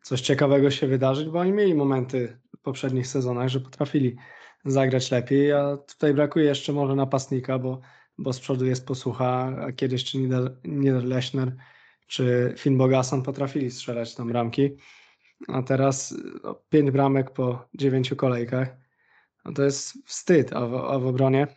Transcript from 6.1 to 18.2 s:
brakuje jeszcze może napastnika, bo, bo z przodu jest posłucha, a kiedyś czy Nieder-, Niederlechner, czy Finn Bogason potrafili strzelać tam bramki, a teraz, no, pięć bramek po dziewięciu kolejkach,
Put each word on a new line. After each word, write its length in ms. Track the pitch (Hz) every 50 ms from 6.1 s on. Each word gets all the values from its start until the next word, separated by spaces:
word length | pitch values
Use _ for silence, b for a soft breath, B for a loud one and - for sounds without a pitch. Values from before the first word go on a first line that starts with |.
| 143
brakuje 320 | 139 147 147 - 165 156
jeszcze 280 | 147 139 135 - - 143
może 220 | 143 143 135 135
napastnika, 640 | 139 135 131 139 131 - - 139 127 127 - 131 127
bo, 220 | 127 127 131 131 b b b b b b _
bo 160 | - - 135 127
z 60 | 131
przodu 260 | - - 139 127 127
jest 220 | 131 127 127 -
posłucha, 680 | - 135 127 - 131 117 - 127 127 127 127 127 131 131 135 -
a 40 | 139
kiedyś 320 | 131 - 139 127 131 123 -
czy 140 | - -
Nieder-, 380 | 135 131 127 127 127 127 127 127 - -
Niederlechner, 920 | 175 151 143 139 139 131 123 120 127 127 127 127 - - 135 131 127 131 127 B B B B B B B B B
czy 460 | _ - - 131 123 123 123 123 127 -
Finn 200 | - - 143 135
Bogason 460 | 127 131 131 131 131 127 127 151 135 127
potrafili 480 | 139 139 - 139 135 - 151 135 120
strzelać 440 | 123 - - - 117 117 117 113 -
tam 120 | - 120
bramki, 420 | 117 117 120 117 113 113 - 139 139 139 b b b b b b b b b b b b _ -
a 140 | - - 131
teraz, 540 | 131 135 139 131 135 139 135 135 - - - - - - 50 - -
no, 120 | - - - _ _
pięć 220 | - 156 147 139
bramek 400 | 131 139 139 135 135 135 131 131
po 380 | - - 131 123 120 127 - _ -
dziewięciu 420 | - 135 139 127 131 127 127 -
kolejkach, 640 | -